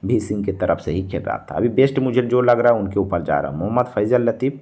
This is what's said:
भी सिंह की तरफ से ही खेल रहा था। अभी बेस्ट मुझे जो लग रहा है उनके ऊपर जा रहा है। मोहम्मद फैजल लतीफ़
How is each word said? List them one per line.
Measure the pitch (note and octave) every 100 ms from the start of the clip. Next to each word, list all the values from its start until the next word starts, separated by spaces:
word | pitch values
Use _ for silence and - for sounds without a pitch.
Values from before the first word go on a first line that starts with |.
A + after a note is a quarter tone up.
भी | G2 A#2
सिंह | G2+ G#2
की | G2+
तरफ | F#2 F2+ F2
से | -
ही | E2+
खेल | F#2+ -
रहा | - -
था। | -
अभी | D2+ A2+
बेस्ट | - C#3 C#3
मुझे | C3 A#2+
जो | A#2+ B2
लग | B2 A#2+
रहा | A#2+
है | A2+
उनके | G2 G2+
ऊपर | G2 F2
जा | D#2 D2
रहा | C#2+
है। | D2+
मोहम्मद | G2 A#2 B2
फैजल | G#2+ G#2+ B2
लतीफ़ | A#2 A2+ C3 -